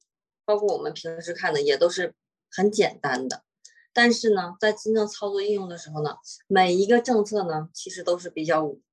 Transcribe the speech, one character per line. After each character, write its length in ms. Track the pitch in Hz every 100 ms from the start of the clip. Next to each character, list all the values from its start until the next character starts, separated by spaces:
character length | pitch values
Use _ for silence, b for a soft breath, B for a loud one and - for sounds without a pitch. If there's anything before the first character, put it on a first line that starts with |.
| _ _ _ _ -
包 120 | 208
括 160 | 208
我 80 | 151
们 100 | 151
平 280 | 156 165 165
时 140 | 170
看 180 | 170 180
的 80 | 151
也 160 | 143 139
都 120 | 170
是 260 | 180 175 - _ _ _
很 200 | - 202
简 280 | 202 180 -
单 280 | 139 127 131
的， 160 | - _ _ - b b
但 180 | - 240
是 180 | 233 226
呢， 260 | 202 175 180
在 120 | 214
真 220 | 208 214
正 120 | 220 208
操 240 | - 202
作 100 | 202
应 140 | 202
用 140 | 208 185
的 100 | 170
时 120 | 156
候 120 | 151
呢， 140 | 151 - - B B
每 280 | 190 185
一 120 | 180 196
个 140 | 240
政 240 | 240 233
策 200 | 208 214
呢， 260 | 180 156 160
其 160 | - -
实 140 | 185
都 160 | 175 175
是 100 | 175
比 140 | -
较， 200 | 156 156 151 139 _